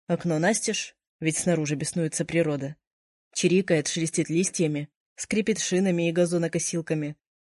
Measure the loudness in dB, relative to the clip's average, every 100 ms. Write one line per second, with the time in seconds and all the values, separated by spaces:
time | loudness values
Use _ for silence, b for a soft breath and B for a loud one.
0 | -4 -2 0 2 2 2 0 -4 -6 -12
1 | _ -6 -2 0 2 2 0 -2 -2 -2
2 | -2 -2 -2 2 2 0 -4 -10 _ _
3 | _ _ _ 0 4 4 4 2 0 -2
4 | -2 -2 0 0 0 0 0 -2 -6 _
5 | _ -14 -4 -2 0 -2 0 2 2 2
6 | 2 2 2 2 0 -2 -4 -4 -2 -4
7 | -4 -8 _ _